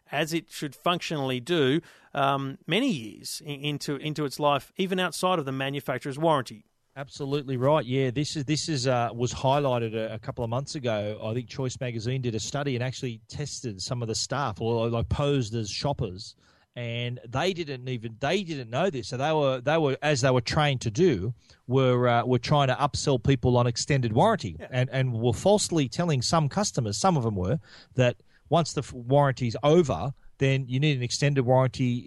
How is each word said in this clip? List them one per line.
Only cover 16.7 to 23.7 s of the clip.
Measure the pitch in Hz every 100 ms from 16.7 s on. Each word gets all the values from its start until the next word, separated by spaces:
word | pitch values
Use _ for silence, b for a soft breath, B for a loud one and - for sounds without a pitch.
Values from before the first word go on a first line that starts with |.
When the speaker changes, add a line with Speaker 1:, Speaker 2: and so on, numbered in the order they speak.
| -
Speaker 2:
and | 120 117 120 123 117
they | 127 180
didn't | 175 151 131 127
even, | 123 117 107
they | 135 196
didn't | 175 147 117
know | 139 196
this. | 139 -
So | 123
they | 147
were, | 156 139 131
they | 127 165
were, | 147 131
as | 147 139
they | 131
were | 127
trained | - 160 147 127
to | 120
do, | 107 180 104 104 120 b b -
were, | 131 131 123 123
uh, | 120 117
were | 123
trying | - 151 131
to | 117
upsell | 143 - - 131
people | - 135 127 123
on |
extended | 123